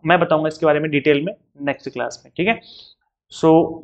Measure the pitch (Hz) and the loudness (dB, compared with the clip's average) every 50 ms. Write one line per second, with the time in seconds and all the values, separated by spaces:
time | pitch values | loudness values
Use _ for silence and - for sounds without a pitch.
0 | - 160 175 175 170 - 156 156 156 156 156 - 165 156 147 151 156 156 147 143 | 0 2 2 2 2 2 0 0 0 -2 -4 -2 0 2 2 2 0 -2 -2 0
1 | 135 151 147 143 151 196 - - _ _ _ 143 143 143 135 - - 135 - 123 | 2 2 2 2 0 -4 -10 -12 _ _ _ -10 -6 -6 -6 -6 -8 -12 -8 -8
2 | 120 131 - - _ 127 _ - 175 214 226 220 - - - - - - _ _ | -8 -8 -8 -12 _ -14 _ -4 -2 -2 -4 -4 -8 -20 -20 -20 -20 -20 _ _
3 | _ _ _ _ _ _ - - - 160 160 165 160 - - - | _ _ _ _ _ _ -8 0 2 4 4 4 2 0 -4 -8